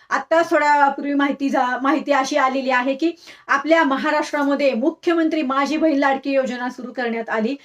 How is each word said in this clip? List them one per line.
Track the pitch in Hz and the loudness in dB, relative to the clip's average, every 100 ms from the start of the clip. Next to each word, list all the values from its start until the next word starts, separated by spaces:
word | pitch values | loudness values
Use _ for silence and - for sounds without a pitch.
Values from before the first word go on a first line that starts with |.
| - | -6
आत्ता | 269 - 320 | -6 0 2
थोड्यापूर्वी | 330 311 294 294 285 277 277 | 2 2 4 4 2 2 -2
माहिती | 285 285 - 269 | 0 0 -2 -2
जा-, | 262 247 247 | 0 0 -2
माहिती | 269 302 - | 0 0 0
अशी | 277 269 294 | 0 0 0
आलेली | 262 269 262 | 0 0 0
आहे | 254 247 | 0 0
की | 269 330 330 - - - | -2 -2 -4 -14 -12 -4
आपल्या | 269 294 330 | -2 2 2
महाराष्ट्रामध्ये | 285 269 302 302 302 294 277 277 285 | 4 0 0 -2 -2 -2 0 2 0
मुख्यमंत्री | 226 285 320 - 339 320 320 | 0 -2 -2 0 0 2 0
माझी | 262 269 277 311 | -2 0 0 0
बहीण | 320 277 | 2 2
लाडकी | 285 269 277 | 2 0 0
योजना | 269 254 247 247 | 0 0 -4 -8
सुरू | 247 247 | -8 -12
करण्यात | 262 240 226 220 | -6 -4 -4 -4
आली. | 220 220 277 | -4 -2 -4